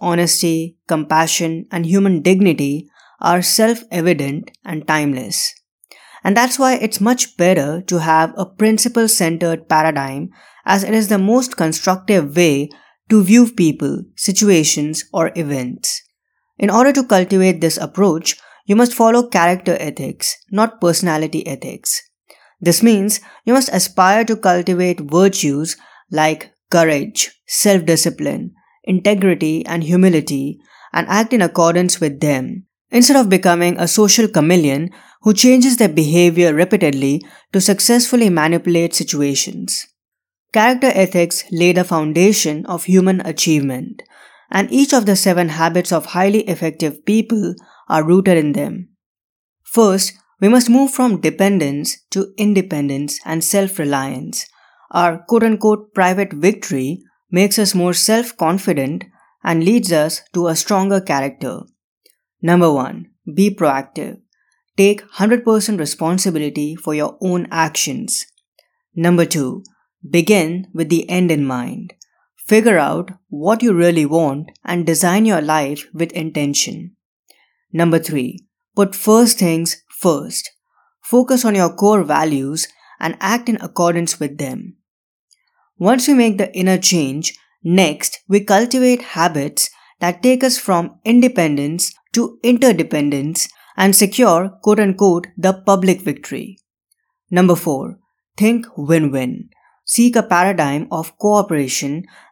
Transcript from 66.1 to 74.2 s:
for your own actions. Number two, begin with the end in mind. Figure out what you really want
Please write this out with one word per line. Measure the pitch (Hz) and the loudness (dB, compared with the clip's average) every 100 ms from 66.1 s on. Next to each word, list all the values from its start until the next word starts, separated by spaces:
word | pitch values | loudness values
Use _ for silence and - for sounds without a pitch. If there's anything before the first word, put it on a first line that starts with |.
| 185 190 160 147 151 147 165 | -2 -2 -4 -4 -6 -8 -8
for | - 151 | -6 -4
your | 151 - | -6 -6
own | 185 180 170 | -4 -4 -4
actions. | 165 156 - 156 131 190 - - _ _ _ _ _ _ 170 | -2 -2 -2 -6 -6 -8 -8 -10 _ _ _ _ _ _ -2
Number | 170 175 165 | 2 2 2
two, | 160 131 - - _ _ _ 156 | -2 -6 -8 -16 _ _ _ -4
begin | 175 165 208 160 175 185 | 0 2 2 0 -6 -8
with | 160 156 | -6 -2
the | 165 - | -2 -2
end | 180 175 | 0 0
in | 151 139 | 0 -2
mind. | 127 123 - - - _ _ _ _ - | -4 -8 -12 -16 -20 _ _ _ _ 2
Figure | 214 226 175 | 4 4 2
out | 143 165 185 - - | 0 -4 -8 -14 -14
what | 147 170 220 | -6 -2 0
you | 240 | 2
really | 170 170 165 147 | 4 2 2 0
want | 165 | 0